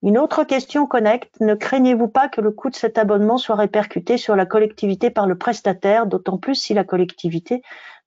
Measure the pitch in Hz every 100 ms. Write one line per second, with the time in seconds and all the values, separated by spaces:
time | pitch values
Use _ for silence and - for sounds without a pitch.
0 | 190 214 302 - 311 269 254 294 277 254
1 | 214 240 - _ 214 214 - 269 254 247
2 | 233 240 277 - 214 214 262 254 226 226
3 | 214 208 208 247 - 214 208 214 208 -
4 | 175 247 - 202 185 220 214 214 208 190
5 | 240 240 196 180 - 226 - 185 196 214
6 | 226 185 185 190 220 269 - 208 190 185
7 | 180 - 170 165 - 247 - - - -